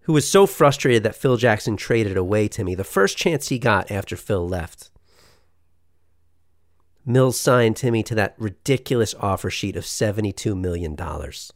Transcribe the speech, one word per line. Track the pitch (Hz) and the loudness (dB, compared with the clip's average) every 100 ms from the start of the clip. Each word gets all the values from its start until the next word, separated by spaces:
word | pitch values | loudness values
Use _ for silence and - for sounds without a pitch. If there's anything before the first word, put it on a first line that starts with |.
who | - | 2
was | 151 - | 2 4
so | 196 | 4
frustrated | 196 - 147 - 139 117 | 4 4 2 4 2 4
that | 107 | 2
Phil | - 135 123 | 0 0 4
Jackson | 120 107 - | 4 2 -2
traded | 101 - 117 104 95 | -6 -2 0 0 0
away | 90 107 107 | 0 0 0
Timmy, | - 92 | -2 -4
the | 92 | -4
first | 95 196 196 - | -4 0 0 0
chance | 185 143 - | -2 -2 -4
he | 131 | 0
got | 120 98 - | 2 2 0
after | 101 - | -6 -6
Phil | - - 101 87 | -10 -4 -2 -2
left, | 90 85 - - _ _ _ _ _ _ _ _ _ _ _ _ _ _ _ _ _ _ _ _ _ | -6 -8 -14 -20 _ _ _ _ _ _ _ _ _ _ _ _ _ _ _ _ _ _ _ _ _
Mills | 131 123 131 117 | 0 2 2 2
signed | - 123 113 107 | 2 4 4 2
Timmy | 127 113 | 0 0
to | 104 | 0
that | 110 98 - | -2 -2 -4
ridiculous | 107 - - 131 - 123 107 | -8 -6 -2 -2 0 0 0
offer | - 101 95 98 | -2 -4 -2 -4
sheet | - 104 92 | -6 -6 -6
of | |
seventy-two | - - 110 101 104 - 113 | -10 -2 -2 -2 -4 -4 -4
million | 95 92 85 82 | -2 -4 -4 -6
dollars | 73 82 76 73 - - | -6 -8 -8 -12 -14 -18